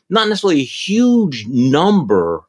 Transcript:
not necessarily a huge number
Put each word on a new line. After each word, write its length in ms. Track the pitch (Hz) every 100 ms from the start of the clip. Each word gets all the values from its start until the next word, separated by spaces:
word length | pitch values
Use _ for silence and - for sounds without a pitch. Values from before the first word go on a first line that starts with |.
| _
not 200 | 208 214
necessarily 320 | 202 196 151
a 40 |
huge 800 | 127 - - 214 247 240 196 123 107
number 960 | 127 131 143 190 202 113 98 85 82